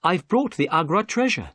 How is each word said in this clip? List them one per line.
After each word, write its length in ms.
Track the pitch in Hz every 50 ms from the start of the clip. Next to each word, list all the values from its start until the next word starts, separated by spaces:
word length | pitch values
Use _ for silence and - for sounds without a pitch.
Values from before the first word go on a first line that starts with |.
| -
I've 240 | 160 180 180 -
brought 300 | _ - 240 285 233 -
the 120 | - 143 143
Agra 340 | - 156 165 143 156 196 220
treasure. 480 | - - 233 247 262 - - 98 78